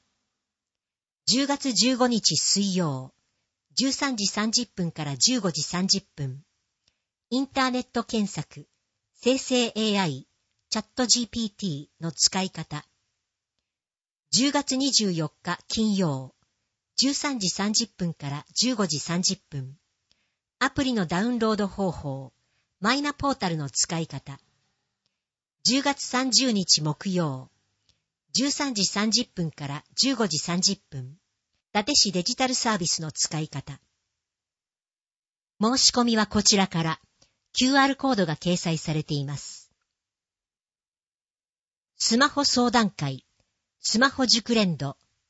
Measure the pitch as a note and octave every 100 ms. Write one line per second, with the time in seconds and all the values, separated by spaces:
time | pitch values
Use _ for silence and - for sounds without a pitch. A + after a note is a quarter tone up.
0 | _ _ _ _ _ _ _ _ _ _
1 | _ _ - A#3+ C#4 C#4 C#4 G3 A#3+ B3
2 | B3 A3+ - D#3+ - G3 G3+ F3+ E3 C3
3 | C3 _ _ _ _ _ _ C#3 C4 C4
4 | C#4+ A3+ G3 G#3+ A3 A3+ A#3+ - E3+ -
5 | D3 C3+ A3+ B3+ F#3 D3+ - F3+ F#3+ G3
6 | - - C3+ C3+ - _ _ _ _ _
7 | _ _ - B3 C#4 C#4 B3+ B3 - A#3+
8 | - A3+ G3+ - - D3 - _ _ _
9 | _ _ A#3+ C4 - B3 A#3 G#3+ A3 G3+
10 | F3 C3 - _ _ _ - F#3 - -
11 | A#3+ B3 A#3+ A#3 A3 - G3+ C#3+ D3 -
12 | D#3+ - - F#3+ F#3+ - D#3 D3+ - _
13 | _ _ _ _ _ _ _ _ _ _
14 | _ _ - F#3 C#4 C#4+ - C4 C#4 -
15 | G#3 E3 D3+ _ F3+ F3 - A3+ A3 G3
16 | E3+ C3+ C3 _ _ _ _ _ _ -
17 | C4 C#4 D4 B3+ F#3 - G3+ G#3+ A3+ -
18 | F3 - C#3+ C#3+ - - A#3+ A3+ F#3 D3
19 | - E3+ F#3 F#3 - C#3+ C3 C#3+ _ _
20 | _ _ _ _ _ - C4 C#4+ C4 A3+
21 | E3 F3+ A#3 A#3+ A3 G#3 G3 - F#3+ -
22 | D3 C3+ C3 _ _ _ _ - G3+ C4+
23 | D4 - C#4+ C4 F#3 D#3+ C#3 - - E3
24 | D#3+ C#3 - C3+ _ _ _ _ _ _
25 | _ _ _ _ _ _ - C4 C#4 C#4
26 | - B3 C4 A3+ C4 G#3 E3+ - D3+ D3
27 | G3 F3+ D#3 C3 C3 _ _ _ _ _
28 | _ _ _ F#3 C#4 - C#4+ G#3 F#3 G3+
29 | A3 G3+ A#3+ - D#3+ - C#3 D3 - -
30 | B3+ B3 G#3 D3 - F3 F3+ G3 _ C#3
31 | B2+ D#3 _ _ _ _ _ G3+ G#3+ C#4+
32 | G#3+ F3+ F3 B3 C4 B3+ A#3 G#3 E3+ -
33 | D#3 - - D#3 D#3 C#3 - C3+ _ _
34 | _ _ _ _ _ _ _ _ _ _
35 | _ _ _ _ _ - G#3+ C4 - B3
36 | A#3+ A3 G#3 G#3+ - G3+ F#3+ E3+ D#3+ D#3+
37 | _ _ _ _ _ - B3+ C#4 C4+ C4+
38 | C4+ G#3+ D#3+ D3 F3 F3 F3 D#3+ - D3+
39 | - D3 C#3 C#3 - - - _ _ _
40 | _ _ _ _ _ _ _ _ _ _
41 | _ _ _ _ _ _ _ _ _ -
42 | - A3+ C#4+ C#4+ C#4+ B3+ A#3+ A#3 G3+ -
43 | C#3+ C3+ _ _ _ _ _ _ - G#3+
44 | C4+ - B3+ A3+ - A3+ F#3+ D#3 C#3 -
45 | _ _